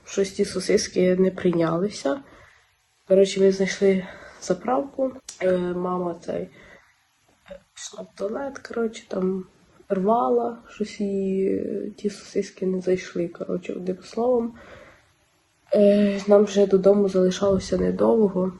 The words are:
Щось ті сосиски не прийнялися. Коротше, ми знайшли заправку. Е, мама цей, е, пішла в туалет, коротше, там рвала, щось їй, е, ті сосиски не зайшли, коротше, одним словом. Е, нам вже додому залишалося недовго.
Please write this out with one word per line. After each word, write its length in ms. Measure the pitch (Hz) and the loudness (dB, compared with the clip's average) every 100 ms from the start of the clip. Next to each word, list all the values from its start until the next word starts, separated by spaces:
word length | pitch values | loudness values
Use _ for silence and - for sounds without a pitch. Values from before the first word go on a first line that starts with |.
| - | -8
Щось 240 | - 196 | -4 -4
ті 120 | - | -2
сосиски 720 | 202 190 185 190 - 185 180 185 | -4 -4 0 0 0 0 2 4
не 140 | 190 | 2
прийнялися. 880 | 185 185 170 165 165 202 - 277 277 - - - _ _ _ _ _ - | 0 0 2 0 0 -4 -4 -4 -4 -8 -20 -20 _ _ _ _ _ 2
Коротше, 320 | 190 196 190 | 4 4 4
ми 120 | 196 | 2
знайшли 540 | 190 190 - 196 190 180 - - - | 2 -2 0 2 2 -2 -14 -20 -10
заправку. 720 | - 180 226 262 277 - 262 262 - - | -4 -4 -2 -2 -4 -4 -4 -6 -16 -4
Е, 160 | 185 180 | 0 0
мама 580 | 180 180 180 180 180 170 | -2 -4 -4 -4 -4 -6
цей, 180 | - 175 | -8 -8
е, 80 | 185 - - - _ _ _ _ _ _ - - _ | -8 -14 -20 -20 _ _ _ _ _ _ -20 -20 _
пішла 280 | - - - | -20 -18 -16
в 160 | 190 - | -16 -8
туалет, 400 | 196 247 277 269 | -6 -6 -8 -10
коротше, 460 | - 233 226 220 - | -10 -4 -4 -6 -8
там 380 | - 185 190 185 _ _ _ - | -2 -2 -2 -6 _ _ _ -6
рвала, 720 | 196 190 233 254 240 233 233 - | -2 2 2 2 0 0 -6 -12
щось 320 | - 208 - | -8 -8 -6
їй, 460 | 202 196 190 190 190 | -4 -2 -2 0 0
е, 440 | 190 - 202 208 202 | -2 -2 -6 -8 -8
ті 140 | 208 | -8
сосиски 560 | - - - 196 - 185 | -8 -8 -6 -6 -4 -4
не 140 | 185 | -2
зайшли, 480 | 180 185 - 180 170 | -2 -2 -2 -6 -6
коротше, 440 | - 185 180 - | -8 -8 -6 -6
одним 260 | - 180 185 | -8 -6 -8
словом. 520 | - - 240 247 233 - - - - - _ _ _ _ _ _ _ | -8 -4 0 0 -2 -8 -20 -20 -20 -20 _ _ _ _ _ _ _
Е, 460 | 208 202 208 202 202 - | 4 6 6 4 0 4
нам 180 | 208 | 6
вже 220 | 208 202 196 | 6 4 4
додому 420 | 190 185 202 196 | 4 6 4 4
залишалося 680 | 185 185 185 202 196 - 185 | 2 2 2 0 0 0 -2
недовго. 760 | 185 185 214 233 202 185 185 180 | 0 0 2 4 2 2 -4 -6